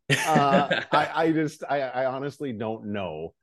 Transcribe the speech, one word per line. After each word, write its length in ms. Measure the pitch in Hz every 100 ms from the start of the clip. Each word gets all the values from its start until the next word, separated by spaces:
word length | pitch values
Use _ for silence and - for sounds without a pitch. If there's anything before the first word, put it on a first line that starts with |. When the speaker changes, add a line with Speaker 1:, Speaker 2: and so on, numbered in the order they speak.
| -
Speaker 1:
Uh, 720 | 139 - 156 139 143 143 - -
Speaker 2:
<laughs> 60 |
Speaker 1:
I, 180 | 143 151
I 180 | 151 165
just, 300 | 160 151 151 151
I, 120 | 143
I 240 | 131 123 131
honestly 460 | 135 143 - 143
don't 340 | 107 110 110 107
know, 480 | 101 90 78 82 _